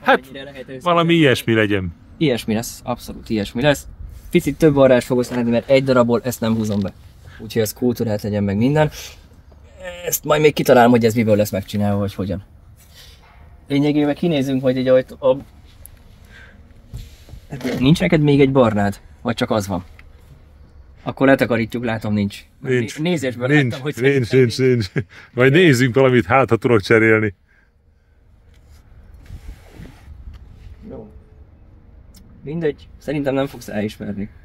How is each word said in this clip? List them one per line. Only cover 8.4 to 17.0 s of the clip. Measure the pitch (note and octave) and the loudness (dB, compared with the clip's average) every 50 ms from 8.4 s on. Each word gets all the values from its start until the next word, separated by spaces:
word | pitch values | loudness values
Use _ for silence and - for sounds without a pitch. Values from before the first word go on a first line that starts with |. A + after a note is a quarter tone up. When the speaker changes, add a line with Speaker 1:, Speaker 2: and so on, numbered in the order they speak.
| G2+ | -2
Speaker 2:
meg | G2+ G2 | -2 0
minden. | G#2 A#2 C3 D3 D#3 D3+ D3 - - - - - - - - - - _ - - - - - - - F#3 F3+ - - - | 0 0 0 2 2 0 0 -2 -10 -18 -18 -20 -20 -20 -20 -20 -20 _ -20 -20 -20 -20 -20 -20 -18 -16 -16 -16 -12 -8
Ezt | E3 D3+ - - | -8 -8 -8 -2
majd | D3+ D3+ D3+ | -2 0 4
még | D3+ D3+ | 4 2
kitalálom, | C#3+ - - - B2+ B2 A#2 A#2 | 2 2 2 4 6 6 6 6
hogy | B2 A#2 A#2 | 4 4 2
ez | A2+ A2 | 0 0
miből | B2 A2 A2 G#2+ | 0 2 2 2
lesz | G2+ G#2 - | 2 0 -2
megcsinálva, | - A#2+ G#2+ - - G2+ G#2 G2+ G2+ G2+ | -4 -8 -8 -6 -4 -4 -2 -2 -2 -2
vagy | G2+ G2 - | -4 -6 -6
hogyan. | - F#2 G#2 F2 G2+ - _ - - _ - - _ - _ - - - - - - - _ _ - - - - - - - | -8 -6 -6 -6 -8 -10 _ -20 -20 _ -20 -20 _ -20 _ -20 -20 -20 -20 -20 -20 -20 _ _ -20 -20 -20 -20 -20 -10 -4
Lényegében | C#3+ C#3 C#3+ D3 D3 D3+ D3 D3 C#3+ | -2 0 0 2 0 0 0 0 -2
kinézünk | - - F3 D#3+ C#3 C3 C#3 C3+ C3 | -2 -2 -2 0 -2 -2 -2 -4 -2
majd | C#3 C3 B2+ | 0 0 -2
egy | C3 B2+ C3 | 0 2 2
ajtó-, | B2+ C3 B2+ - B2 - | 2 2 2 -2 -14 -2
a-, | - B2+ C3 C#3 - - - - - - - - - - - - - - - - - - - - - - - - - - - - _ - - - | 0 0 0 0 -4 -18 -20 -20 -20 -20 -20 -20 -20 -20 -20 -20 -20 -20 -20 -20 -20 -20 -20 -20 -20 -20 -20 -20 -20 -20 -20 -20 _ -20 -18 -18